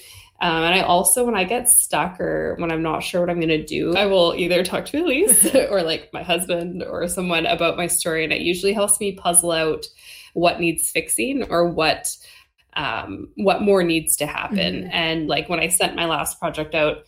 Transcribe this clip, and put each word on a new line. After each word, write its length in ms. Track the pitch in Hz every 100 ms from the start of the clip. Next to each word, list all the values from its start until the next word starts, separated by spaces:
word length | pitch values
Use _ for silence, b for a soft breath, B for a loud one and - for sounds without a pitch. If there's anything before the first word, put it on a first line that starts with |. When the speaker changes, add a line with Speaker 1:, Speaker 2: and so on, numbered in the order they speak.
| B B B -
Speaker 1:
Um, 240 | 175 165
and 100 | 165
I 100 | 185
also, 420 | - 175 190 - 240
when 100 | 214
I 80 |
get 260 | 185 240 247
stuck 480 | - - 160 170 -
or 340 | 170 156 156 -
when 120 | 170
I'm 100 | 160
not 220 | 160 170
sure 160 | - 180
what 100 | 175
I'm 120 | 175
gonna 200 | 160 156
do, 320 | 156 147 160 180
I 80 | 202
will 280 | 190 170 -
either 260 | 175 175
talk 220 | 185 185 185
to 180 | 285
Elise 500 | 349 262 403 - 311 269
<laughs> 140 | -
or, 140 | 202
like, 300 | 165 160 -
my 100 | 165
husband 580 | 160 170 180 175 175 180
or 280 | - 170 175
someone 360 | 180 180 170 170
about 300 | 170 170 170
my 120 | 175
story. 360 | - 175 160
And 80 | 160
it 80 | -
usually 320 | 165 180 196
helps 300 | 214 208 -
me 100 | 202
puzzle 400 | 190 - 175 170
out 340 | 165 160 151 - B B B B
what 280 | - 170 -
needs 280 | 170 165 -
fixing 540 | 170 160 - 240 277 214
or 160 | 170 175
what, 400 | 160 156 - - - B B B _ _ -
um, 500 | 139 110 - 95 - -
what 260 | 196 170
more 220 | 202 196
needs 320 | 175 165 156 -
to 80 | 147
happen. 580 | - - 196 175 180
Speaker 2:
Mm-hmm. 60 | 185
Speaker 1:
And, 360 | 180 165 160 151
like, 220 | 151 160
when 100 | 170
I 80 | 165
sent 280 | - 180 160
my 100 | 170
last 340 | 156 156 -
project 340 | 170 - 151
out 300 | 165 151 -